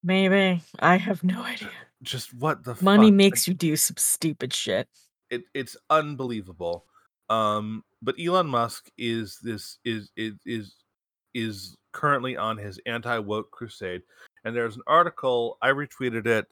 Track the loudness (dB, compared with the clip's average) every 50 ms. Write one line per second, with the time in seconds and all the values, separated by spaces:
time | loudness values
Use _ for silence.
0 | 0 2 2 2 4 4 4 4 4 2 0 0 -4 _ -10 2 4 6 6 6
1 | 4 -2 -4 -2 0 -2 -2 -2 -6 -8 -10 -10 -10 -14 -16 -18 -20 _ _ _
2 | -12 -10 -10 -10 -10 -12 -10 -4 -2 -2 -2 -4 -6 -12 -4 2 4 6 8 10
3 | 10 10 10 10 8 6 6 2 -2 -2 -2 0 2 0 2 2 0 -2 0 -2
4 | -2 -2 -2 0 -2 -4 -2 _ -6 -6 -6 -6 -2 -2 -2 -2 -2 _ _ _
5 | _ _ _ _ _ _ -8 -8 -8 _ _ -8 -8 -8 -12 -20 _ _ 2 2
6 | 2 0 -6 -6 -6 -6 -6 -8 -8 -12 -14 -8 -6 -6 -6 -8 _ _ _ _
7 | _ _ _ _ _ _ 0 0 2 2 0 0 -2 -4 -8 -10 -12 _ _ _
8 | -6 -6 -4 -4 -2 0 2 2 2 2 0 0 0 0 -4 -12 _ -20 _ -8
9 | -4 -4 -4 -4 -6 -8 -12 -12 -10 -8 -8 -8 -10 -16 -20 _ _ -6 -6 -6
10 | -8 -14 _ -10 -8 -8 -10 -12 _ -8 -8 -8 -8 -12 _ _ _ _ _ _
11 | _ _ _ _ _ _ _ -6 -6 -6 -6 -10 -14 -18 -20 _ _ _ -12 -4
12 | 0 0 0 0 -2 -6 -6 -6 -6 -6 -6 -8 -10 -14 -14 -12 -10 -8 -8 -6
13 | -4 -4 -4 -4 -4 -4 -4 -6 -6 _ -14 -16 -16 -16 -14 -12 -10 -10 -10 -10
14 | -14 _ _ _ -20 -20 _ _ _ -6 -4 -4 -4 -4 -6 -10 -2 2 4 4
15 | 4 2 -2 -4 -2 -2 0 0 -2 -4 -6 _ 0 0 0 0 -4 -10 -8 -6
16 | -6 -4 -4 -2 0 0 0 0 0 _